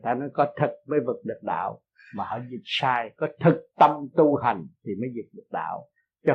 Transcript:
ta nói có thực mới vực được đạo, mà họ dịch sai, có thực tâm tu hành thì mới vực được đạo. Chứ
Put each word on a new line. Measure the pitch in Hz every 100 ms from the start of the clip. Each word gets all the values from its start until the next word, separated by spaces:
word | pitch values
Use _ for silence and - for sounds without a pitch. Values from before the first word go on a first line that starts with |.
ta | 117
nói | 123 143
có | - 143 -
thực | 147 - -
mới | 147 123
vực | - 107
được | -
đạo, | 101 85 98 - _ _ - 101
mà |
họ | 98 110 123
dịch | 120
sai, | - - 135 123 113 -
có | 156 -
thực | 165 - - -
tâm | 151 147 139 170
tu | 151 143
hành | 120 101 80 -
thì | - 98
mới | 123 117
vực | -
được | 95 -
đạo. | 92 82 92 - _ _ _
Chứ | 151